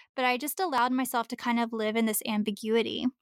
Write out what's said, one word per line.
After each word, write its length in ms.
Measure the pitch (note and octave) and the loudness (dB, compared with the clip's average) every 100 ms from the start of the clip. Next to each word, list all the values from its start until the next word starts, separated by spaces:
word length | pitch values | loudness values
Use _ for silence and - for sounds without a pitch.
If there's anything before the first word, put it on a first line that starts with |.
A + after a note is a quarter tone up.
| - - | -12 -2
But 100 | B3+ | 0
I 120 | B3 | 0
just 220 | C#4+ - | -2 -2
allowed 320 | F#4+ C4 A#3+ | 0 2 2
myself 340 | B3+ B3+ B3 A3+ | 2 0 -2 -2
to 80 | A#3+ | -4
kind 220 | B3 A#3 | 0 0
of 140 | A#3 | 0
live 220 | A3+ G#3+ A3 | -2 0 2
in 80 | A3 | 2
this 160 | G#3+ - | 0 -2
ambiguity. 800 | G#3+ G#3+ G3+ G#3+ A3+ A3+ G#3+ B3+ - | 0 0 -2 2 2 2 0 -2 -4